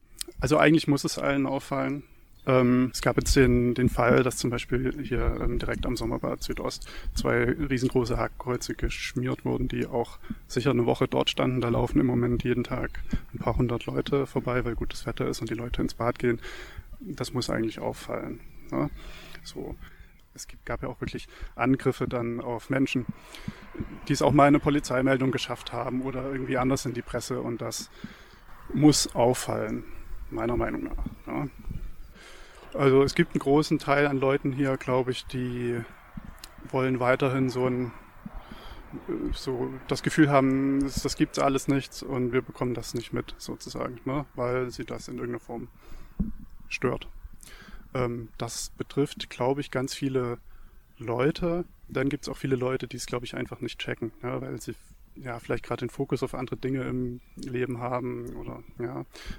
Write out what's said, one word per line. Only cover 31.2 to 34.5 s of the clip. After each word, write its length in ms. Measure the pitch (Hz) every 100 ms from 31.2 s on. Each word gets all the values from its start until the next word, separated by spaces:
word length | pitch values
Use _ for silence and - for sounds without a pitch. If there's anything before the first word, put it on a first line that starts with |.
| -
ne? 240 | 139 143 - - - - - - - - - - - -
Also 280 | - 139 135
es 120 | 139
gibt 180 | - 170
einen 80 | -
großen 380 | 135 143 151 151
Teil 280 | - 139 143
an 140 | 139
Leuten 320 | 135 139 147